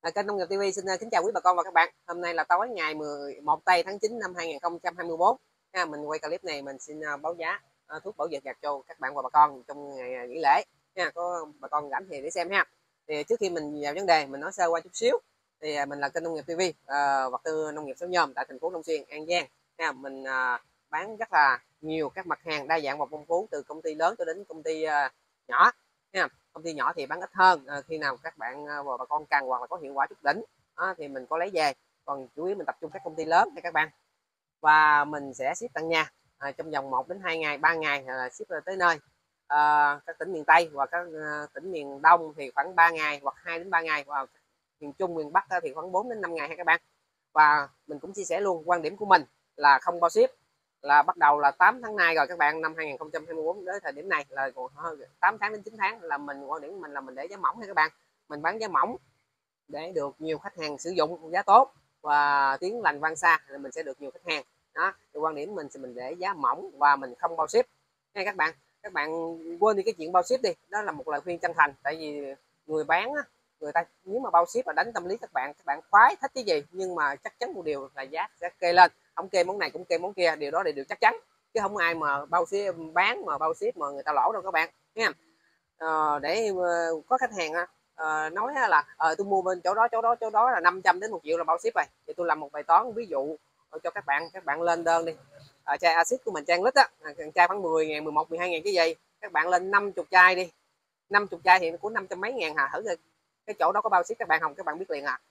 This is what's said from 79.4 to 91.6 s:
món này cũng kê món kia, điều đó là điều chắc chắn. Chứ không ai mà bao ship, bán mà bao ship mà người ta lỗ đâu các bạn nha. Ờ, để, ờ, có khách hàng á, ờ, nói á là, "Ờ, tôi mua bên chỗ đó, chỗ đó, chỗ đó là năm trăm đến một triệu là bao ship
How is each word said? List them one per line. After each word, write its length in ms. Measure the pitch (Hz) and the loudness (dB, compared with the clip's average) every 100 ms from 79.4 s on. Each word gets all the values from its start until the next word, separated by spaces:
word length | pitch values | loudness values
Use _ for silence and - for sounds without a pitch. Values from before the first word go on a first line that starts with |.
món 160 | 175 202 | 0 0
này 100 | 165 | -4
cũng 160 | 156 180 | -6 -4
kê 120 | 165 | -2
món 160 | 180 | -2
kia, 220 | 202 175 151 | 0 2 2
điều 160 | 147 | -2
đó 120 | 156 | -2
là 80 | 190 | -2
điều 140 | 143 135 | -4 -8
chắc 100 | 208 | 2
chắn. 180 | - 453 _ _ _ | 2 2 _ _ _
Chứ 60 | 226 | -4
không 160 | 202 208 | -4 0
ai 180 | 170 165 | 0 0
mà 300 | 151 143 147 | 0 -2 0
bao 200 | 170 170 | 0 0
ship, 480 | 196 202 170 160 | -2 -4 -6 -4
bán 320 | 165 196 254 208 | 2 2 0 -4
mà 120 | 143 | -2
bao 160 | 156 | -2
ship 240 | 160 208 214 | -2 -6 -4
mà 120 | 143 | -8
người 140 | 139 | -6
ta 100 | 143 | -2
lỗ 180 | 147 127 | 0 0
đâu 100 | 220 | -2
các 100 | 185 | -2
bạn 180 | 170 165 _ _ - | -2 -2 _ _ -4
nha. 160 | 220 143 _ _ _ _ _ _ | -4 -4 _ _ _ _ _ _
Ờ, 420 | 160 156 156 147 | -2 0 0 0
để, 320 | 143 170 220 190 | 0 0 0 0
ờ, 440 | 175 170 165 165 - | 0 0 0 -4 0
có 100 | 254 | 0
khách 140 | 254 208 | 0 -2
hàng 160 | 160 | -4
á, 140 | 165 175 _ _ - | -2 -4 _ _ -8
ờ, 340 | 156 156 156 | -2 -2 -2
nói 240 | 175 226 285 | -4 -4 0
á 120 | 233 | 4
là, 160 | 160 - - | 4 2 0
"Ờ, 180 | 160 160 | 0 0
tôi 100 | 202 | 0
mua 160 | 196 | 0
bên 200 | 180 185 | 0 -2
chỗ 120 | 175 | -2
đó, 140 | 208 233 | 2 2
chỗ 100 | 226 | 2
đó, 140 | 226 233 | 0 0
chỗ 140 | 226 | 0
đó 220 | 214 247 | 2 4
là 80 | 233 | 4
năm 220 | 175 185 | 2 2
trăm 180 | 185 180 | 2 2
đến 120 | 214 | 0
một 80 | 190 | -8
triệu 140 | 147 165 | -2 -2
là 60 | |
bao 140 | 160 | 0
ship 180 | 170 | 0